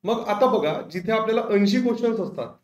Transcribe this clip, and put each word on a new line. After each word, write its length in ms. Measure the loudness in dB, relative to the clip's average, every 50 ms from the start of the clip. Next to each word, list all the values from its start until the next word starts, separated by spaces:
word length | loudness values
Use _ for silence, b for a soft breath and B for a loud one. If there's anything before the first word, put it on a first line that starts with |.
| _
मग 200 | -2 -2 -2 -2 -4
आता 220 | 0 2 2 4
बघा, 280 | 4 2 0 0 -2 -4 -8 -8
जिथे 200 | -8 -6 -2 0
आपल्याला 320 | 0 0 0 0 0 0 0 2
ऐंशी 300 | 2 2 4 4 4 2
questions 380 | 2 2 0 0 0 0 0 0
असतात 360 | -4 -6 -6 -8 -10 -10 -10 _